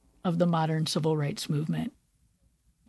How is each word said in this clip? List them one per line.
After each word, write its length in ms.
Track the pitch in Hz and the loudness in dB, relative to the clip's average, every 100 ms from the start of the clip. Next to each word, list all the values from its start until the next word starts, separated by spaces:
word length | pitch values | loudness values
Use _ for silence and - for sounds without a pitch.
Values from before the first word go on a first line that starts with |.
| _ _ | _ _
of 160 | 185 170 | -2 2
the 80 | 175 | 2
modern 400 | 165 160 160 156 | 4 2 0 0
civil 300 | 180 156 156 | 0 0 0
rights 320 | 143 - - | 0 -4 -4
movement. 460 | 147 156 160 160 - _ _ _ _ _ _ _ _ | -2 -2 -2 -4 -10 _ _ _ _ _ _ _ _